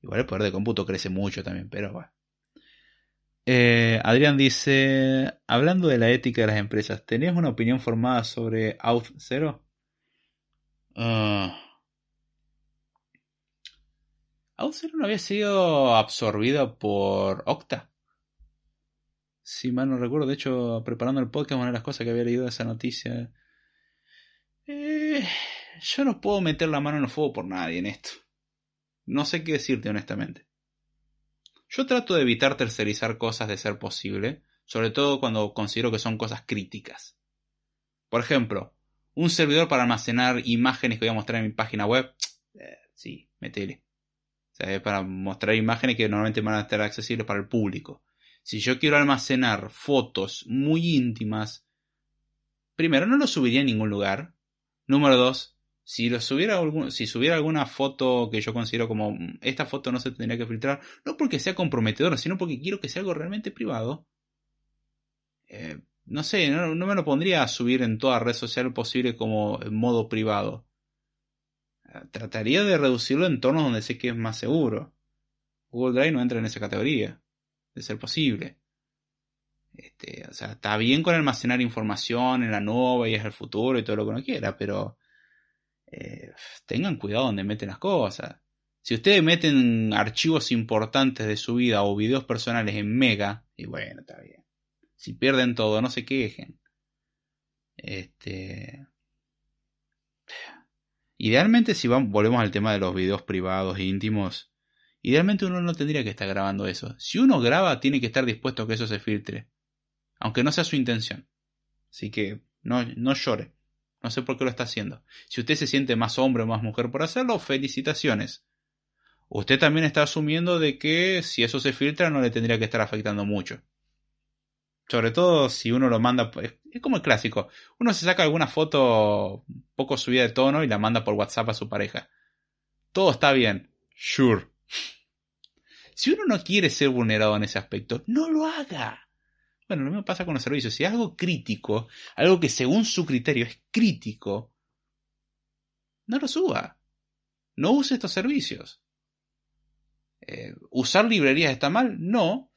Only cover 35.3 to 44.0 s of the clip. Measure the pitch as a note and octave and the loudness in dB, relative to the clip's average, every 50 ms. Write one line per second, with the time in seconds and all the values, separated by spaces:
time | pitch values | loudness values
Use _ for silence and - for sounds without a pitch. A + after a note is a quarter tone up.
35.3 | A2 A2 G#2+ G#2 - - G#2+ G2+ - A2+ A2+ A#2+ A2 G#2+ - A#2+ A2+ G#2+ A2+ A2 | 0 0 -2 -2 -2 -4 -6 -4 -4 -2 -2 0 -2 -2 -4 -4 -4 -4 -4 -6
36.3 | A2+ A2 - - - G#2 G2 - - G#2 - - - - - - _ _ _ _ | -6 -10 -8 -6 -6 -6 -6 -8 -12 -16 -16 -16 -20 -20 -20 -20 _ _ _ _
37.3 | _ _ _ _ _ _ _ _ _ _ _ _ _ _ _ _ - A#2+ A#2 A#2 | _ _ _ _ _ _ _ _ _ _ _ _ _ _ _ _ -2 -2 0 2
38.3 | D3+ C3+ A#2+ A#2 G#2+ F#2+ - - _ _ _ _ _ _ _ _ _ - D#3+ F3 | 2 0 2 0 -4 -6 -6 -8 _ _ _ _ _ _ _ _ _ 0 0 0
39.3 | E3+ - E3 D3 C#3+ D#3 E3 D#3+ D3+ B2+ B2 A#2+ A#2+ A2+ - - A#2 A#2+ B2 B2 | 2 2 2 4 6 4 4 4 4 2 4 2 0 -2 -2 -2 0 2 2 2
40.3 | B2+ B2 - A#2 A#2 A#2 A#2+ B2+ B2 - - B2 A2+ A2+ A2+ A2+ A2+ A2 G#2 - | 0 0 0 0 2 2 4 2 2 2 0 -2 -2 0 0 0 0 -2 -4 -4
41.3 | A2+ A#2 A2 A2 G#2+ - A2+ A2 - G#2+ G2+ G#2 A#2 B2+ C3 B2+ _ _ - - | -4 -2 -2 -4 -2 -4 -4 -4 -2 -2 0 2 2 2 2 0 _ _ -10 -10
42.3 | - _ _ _ _ - - - - - _ _ _ _ - - - - _ _ | -10 _ _ _ _ -20 -20 -20 -20 -20 _ _ _ _ -18 -16 -16 -16 _ _
43.3 | _ _ - - - G2+ G2 F#2+ D2 - _ _ _ _ | _ _ -16 -12 -8 -8 -8 -8 -10 -14 _ _ _ _